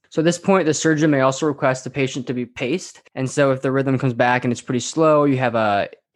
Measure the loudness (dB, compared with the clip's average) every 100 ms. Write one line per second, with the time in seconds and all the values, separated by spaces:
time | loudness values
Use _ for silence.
0 | _ -2 0 0 2 2 2 0 0 2
1 | 2 4 2 2 -4 0 -2 -2 -6 -4
2 | -4 -4 -6 -6 -8 -8 -6 -6 -8 -20
3 | _ -8 -4 0 0 0 0 0 0 0
4 | 0 0 0 2 0 -4 -4 -6 -4 0
5 | 2 4 2 2 0 0 0 0 -2 -8
6 | _